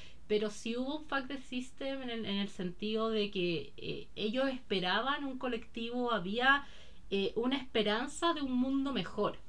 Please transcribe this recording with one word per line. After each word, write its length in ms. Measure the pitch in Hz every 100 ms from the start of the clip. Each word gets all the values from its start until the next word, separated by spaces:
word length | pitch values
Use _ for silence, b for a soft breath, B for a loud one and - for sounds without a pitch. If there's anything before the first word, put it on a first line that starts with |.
| B B -
pero 220 | 208 214
sí 280 | - 226 240
hubo 200 | 262 302
un 60 |
fuck 220 | 302 277 262
the 100 | 269
system 640 | - 254 254 - 269 269
en 60 | 247
el, 160 | 233
en 120 | 202 202
el 100 | 196
sentido 640 | - 180 - 214 220 226
de 200 | 220 208
que, 440 | 190 175 160 - -
eh, 300 | - - -
ellos 320 | - 214 254 269
esperaban 760 | 262 - 190 180 208 262 294
un 120 | 277 254
colectivo, 760 | 254 226 - 233 233 247 240
había, 540 | 208 180 226 262 277 B B B B -
eh, 200 | 196 196
una 220 | 220 247 269
esperanza 760 | 262 226 208 220 285 - 339
de 80 | 311
un 120 | 269
mundo 400 | 247 269 269 277
mejor, 440 | 226 165 - 185 -